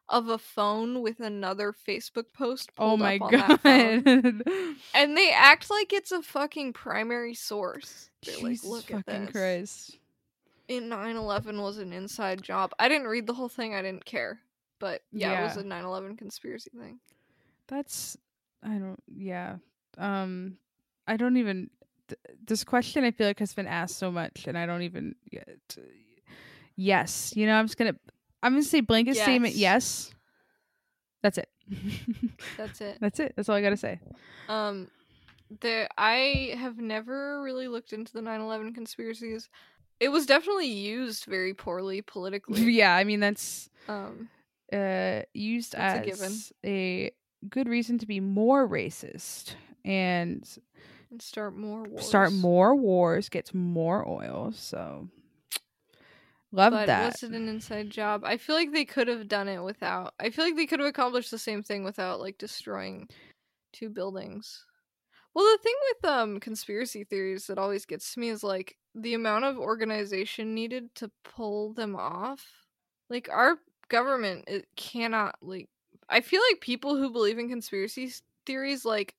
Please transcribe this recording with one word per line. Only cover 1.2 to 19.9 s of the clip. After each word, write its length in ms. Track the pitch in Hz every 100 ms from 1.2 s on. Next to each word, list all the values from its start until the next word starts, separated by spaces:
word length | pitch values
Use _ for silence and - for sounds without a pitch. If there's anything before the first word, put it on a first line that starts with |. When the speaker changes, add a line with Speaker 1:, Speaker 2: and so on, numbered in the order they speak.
Speaker 1:
another 520 | 226 208 190 196 208
Facebook 600 | 208 - 196 - - 233 -
post 360 | 254 262 - -
Speaker 2:
Oh 100 | 220 220
Speaker 1:
pulled 40 |
Speaker 2:
my 160 | 208 196
Speaker 1:
up 60 |
on 100 | -
that 280 | 247 294 302
phone. 400 | 294 269 233 220 277 254 240 214
Speaker 2:
God. 340 | 247 381 359 277
<laughs> 120 | - 262
Speaker 1:
And 220 | 294 302
they 160 | 381
act 380 | - 277 311 -
like 220 | 415 415
it's 200 | 392 392
a 100 | 359
fucking 500 | 311 285 294 302 269 226
primary 600 | 254 208 226 240 233 233
source. 760 | - 208 202 - - - - _ -
They're 100 | -
like, 80 |
Speaker 2:
Jesus 220 | 233 240 190
Speaker 1:
"Look 200 | 226 220
at 120 | 214 196
Speaker 2:
fucking 200 | 202 202
Speaker 1:
this. 60 |
Speaker 2:
Christ. 680 | 214 185 180 202 - - - _ _ _ _ _ _ -
Speaker 1:
In 200 | 247 233
nine 280 | 226 220 226
eleven 440 | 214 202 214 208
was 180 | 202 208
an 140 | 185
inside 500 | 180 196 - 202 185
job." 300 | - 190 185 -
I 100 | 240
didn't 200 | 302 254
read 180 | 226 220
the 80 | 240
whole 140 | 247
thing. 260 | - 226 202
I 80 |
didn't 220 | 190 185 -
care. 360 | 220 117 226 _ _ _ _
But 240 | 196 170 -
yeah, 300 | 208 202 190
it 20 | 170
was 120 | 160
Speaker 2:
Yeah. 60 |
Speaker 1:
a 20 | 196
nine 200 | 180 180
eleven 320 | 185 196 226
conspiracy 540 | 202 - 240 247 - 240
thing. 220 | 233 247 _ _ _ _ _ _ _
Speaker 2:
That's, 500 | 269 285 - - - _ _ _ _
I 120 | 214 214
don't, 240 | 190 185 - -
yeah. 400 | 190 180 180 185 - _ _